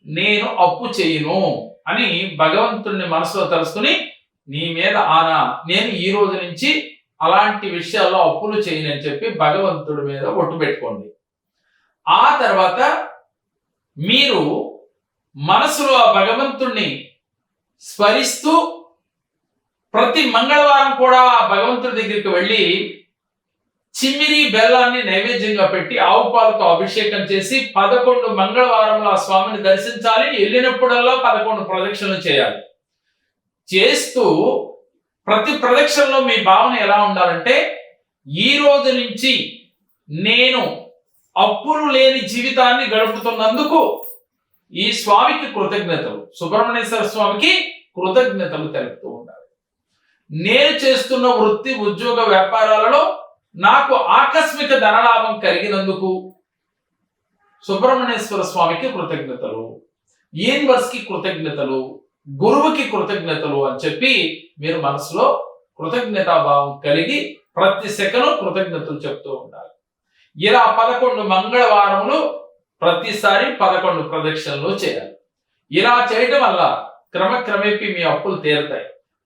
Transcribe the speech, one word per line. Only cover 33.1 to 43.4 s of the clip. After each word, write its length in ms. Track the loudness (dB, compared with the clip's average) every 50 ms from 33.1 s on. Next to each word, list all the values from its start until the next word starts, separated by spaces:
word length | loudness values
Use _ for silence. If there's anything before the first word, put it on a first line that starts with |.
| _ _ _ _ _ _ _ _ _ _ _ -2 0
చేస్తూ 460 | 2 4 4 2 0 -2 -2 -2 0 2 2 2 2 2 0 0 -2 -4 -10 -16 -20 _ _ _ _ _ _ _ _ _
ప్రతి 300 | 0 0 0 0 0 -2
ప్రదక్షిణలో 640 | 0 0 2 4 4 4 4 2 2 2 2 2 2
మీ 160 | 2 0 0
భావన 420 | 2 4 4 6 6 4 2 0 0
ఎలా 240 | 0 2 2 4
ఉండాలంటే, 840 | 2 2 2 2 0 0 0 0 0 2 2 2 0 -2 -6 -12 -16 -20 _ _ _ _ _ _ _ -8
"ఈ 300 | -4 0 0 2 2 4
రోజు 320 | 4 4 4 4 4 0
నుంచి 720 | 0 0 -2 -6 -6 -4 -2 -2 -2 -2 -4 -8 -12 -18 _ _ _ _ _ _ _ _ _ -12
నేను 720 | -8 -4 -2 0 2 2 2 2 0 0 -2 -4 -6 -10 -14 -20 _ _ _ _ _ _ _ _ 0 2
అప్పులు 540 | 2 2 0 0 -2 -2 -2 0 0 2
లేని 280 | 4 4 6 4 4 2
జీవితాన్ని 760 | -2 -6 -6 -4 -4 -2 2 2 4 4 4 2 0 0 0
గడుపుతున్నందుకు 1120 | 0 0 0 -2 -4 -4 -4 -2 0